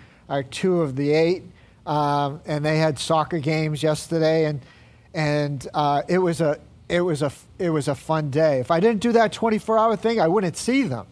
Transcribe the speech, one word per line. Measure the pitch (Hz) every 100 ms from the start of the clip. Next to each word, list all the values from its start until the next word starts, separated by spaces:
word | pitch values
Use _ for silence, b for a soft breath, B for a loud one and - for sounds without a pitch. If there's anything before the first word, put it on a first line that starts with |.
| B B B
are | 143
two | 127 - 190 175
of | 151 131
the | 143
eight, | 156 165 180 - b b b -
um, | 151 143 143 143 151 -
and | 151
they | 151 156
had | 160 139
soccer | - 160 151 170
games | 143 160 156 147
yesterday, | 156 151 - 165 156 160 156
and, | 143 B B B B B
and, | 170 151 147 147 139 -
uh, | - 147 143 -
it | 175
was | 180 156
a, | 160 - - - -
it | 175
was | 180 147
a | 143
f-, | - - -
it | 180
was | 156 139
a |
fun | 139 - 160 151
day. | 139 160 135
If | 120
I | -
didn't | 220 220
do | 233
that | 233 220
twenty-four | - 226 214 - 220
hour | 226
thing, | 208 220 226
I | 160
wouldn't | 202 180 -
see | - 269
them | 214 120 92